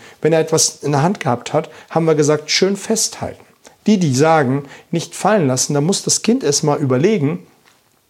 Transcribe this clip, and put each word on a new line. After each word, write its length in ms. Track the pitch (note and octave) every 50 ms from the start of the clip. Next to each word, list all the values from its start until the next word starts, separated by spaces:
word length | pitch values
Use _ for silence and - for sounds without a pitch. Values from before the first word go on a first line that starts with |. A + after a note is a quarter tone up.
| - - - _
Wenn 120 | - D#3+ E3
er 80 | D#3+
etwas 380 | D#3 - D#3+ D#3 - - - -
in 100 | - C#3+
der 120 | D3 C#3 D3+
Hand 180 | F3+ G3+ -
gehabt 320 | - C3+ A#2+ A#2+ - - -
hat, 160 | D#3 - - - - - -
haben 140 | - E3 E3
wir 120 | D#3+ D#3
gesagt, 360 | D3+ D3 C#3+ D3+ D3 - -
"Schön 240 | - - F#3 F#3+ G3+
festhalten." 680 | G3 - - A3+ G#3 - - - - - - - - - _ _ _ _ - - _ _
Die, 100 | G3+ A3
die 160 | F#3 F3 C#3+ B2
sagen, 520 | C3 D#3 D#3+ D#3+ D#3 C3+ A#2+ C3+ C#3+ C#3 - - - - _
"Nicht 260 | E3+ E3 - - -
fallen 320 | - - F#3+ A3 G3+ D3
lassen", 260 | B2+ C3 B2+ - - D3
da 60 | C#3+
muss 240 | D3 F3+ G3 - -
das 180 | - - -
Kind 220 | - G#3+ A#3+ C4+ -
erst 220 | C#3+ C#3 - D#3
mal 120 | D3 C#3+
überlegen, 720 | - D3 B2 B2+ B2+ E3 G#3+ A3 F3 C#3 D3 E3+ - - - _ _ _ _ _ _ _ _ _ _ _